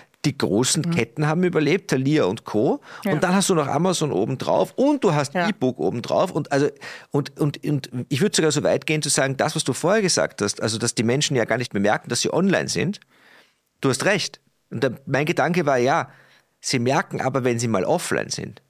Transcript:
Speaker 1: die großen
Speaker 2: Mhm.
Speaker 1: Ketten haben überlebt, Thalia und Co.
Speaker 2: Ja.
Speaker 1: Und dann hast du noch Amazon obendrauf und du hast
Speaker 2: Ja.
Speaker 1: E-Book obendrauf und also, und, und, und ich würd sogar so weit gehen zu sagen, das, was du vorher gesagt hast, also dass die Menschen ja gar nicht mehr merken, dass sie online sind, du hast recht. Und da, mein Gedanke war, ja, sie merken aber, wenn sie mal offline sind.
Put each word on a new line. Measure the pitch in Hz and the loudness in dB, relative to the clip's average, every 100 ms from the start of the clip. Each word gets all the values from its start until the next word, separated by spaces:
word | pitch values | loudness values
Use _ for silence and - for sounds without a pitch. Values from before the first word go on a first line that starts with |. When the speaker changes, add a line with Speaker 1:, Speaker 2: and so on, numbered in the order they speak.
| - _ | -20 _
Speaker 1:
die | 151 - | -2 0
großen | 95 98 127 165 165 | 0 2 2 0 0
Speaker 2:
Mhm. | |
Speaker 1:
Ketten | 165 113 - 151 | 0 -2 0 0
haben | 160 | 2
überlebt, | 180 160 143 196 - | 2 2 2 0 0
Thalia | 135 135 151 | 0 2 2
und | 95 113 | 2 -2
Co. | - 104 135 277 - - | -2 0 0 0 -6 -8
Speaker 2:
Ja. | 202 | -4
Speaker 1:
Und | 151 | 0
dann | 180 | 2
hast | 190 190 | 2 2
du | 175 | 2
noch | 139 | 0
Amazon | 139 190 170 147 | 0 0 0 0
obendrauf | 90 113 131 - 87 190 - | 0 -2 -2 0 0 0 0
und | 269 285 | 0 2
du | 202 | 2
hast | 151 139 | 2 0
Speaker 2:
Ja. | 185 170 | -2 -2
Speaker 1:
E-Book | - 127 - | 0 -2 0
obendrauf | 80 117 - 104 185 | -2 -4 -2 0 0
und | 170 143 | -2 -2
also, | 139 147 - - - - | 0 0 -2 -16 -18 -4
und, | 139 135 - | -4 -4 -2
und, | 156 - 151 | -4 -2 -4
und | 147 - 127 - | -4 -4 -10 -4
ich | 135 | -2
würd | 196 - | 0 2
sogar | 156 | 0
so | 147 | 2
weit | 87 120 - | 2 0 0
gehen | 156 | -2
zu | 147 | 0
sagen, | - 135 135 | 0 0 0
das, | 117 160 | -2 -2
was | |
du | - | -4
vorher | 127 165 220 | -2 2 2
gesagt | 185 - 73 - | 2 0 0 0
hast, | 101 - | -2 -2
also | 113 107 | -4 -2
dass | 117 | -2
die | - | 0
Menschen | 113 135 151 131 | 0 0 0 0
ja | |
gar | 107 117 | 0 -2
nicht | 120 | -2
mehr | 101 | 0
merken, | 101 110 - | 2 0 -2
dass | 117 | -4
sie | - | -2
online | - 190 123 67 | 0 2 2 0
sind, | - 143 208 _ _ _ - _ _ _ - | -2 -2 -4 _ _ _ -20 _ _ _ -2
du | 135 | 0
hast | 123 147 | 2 2
recht. | 202 - - _ _ - | 0 -2 -10 _ _ -12
Und | 123 | -2
da, | 131 101 - | -2 -2 -2
mein | 131 | -2
Gedanke | 151 170 139 175 147 | 0 0 0 2 2
war, | 131 | 2
ja, | 123 160 131 - - _ _ _ | 2 0 -2 -10 -20 _ _ _
sie | - 131 | -4 -2
merken | 120 147 - 135 | 2 0 -2 -4
aber, | 131 135 | -2 0
wenn | 123 117 | 0 0
sie | 120 | 0
mal | 101 | 0
offline | - 170 - 67 50 | 0 0 0 -2 -4
sind. | - - - _ | -8 -10 -14 _